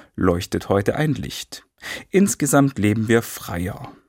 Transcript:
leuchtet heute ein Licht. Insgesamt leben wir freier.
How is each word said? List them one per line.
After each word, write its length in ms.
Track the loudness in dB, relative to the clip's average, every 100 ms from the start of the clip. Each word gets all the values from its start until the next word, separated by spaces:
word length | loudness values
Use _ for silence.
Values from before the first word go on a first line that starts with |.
| -14
leuchtet 540 | 0 2 2 -2 -4 0
heute 260 | 0 0
ein 200 | 0 0
Licht. 500 | -2 -6 -12 -14 -18 _ _ -14 -14 0
Insgesamt 680 | 2 2 2 2 4 4 2
leben 300 | 0 2 2
wir 140 | 2
freier. 680 | 2 -10 -8 -6 -6 -8 -14 -20